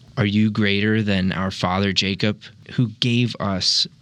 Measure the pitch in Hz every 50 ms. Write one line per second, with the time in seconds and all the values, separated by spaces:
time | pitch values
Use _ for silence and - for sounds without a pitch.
0 | - - - - 101 104 101 107 110 110 104 110 107 101 98 101 101 110 110 110
1 | 107 104 98 95 92 95 - 87 95 92 - - - 90 90 95 101 98 92 -
2 | 101 95 98 87 - 107 104 - - - - - - - - - 127 107 107 -
3 | - 123 120 120 123 113 - - - 101 98 92 - - - - - - - -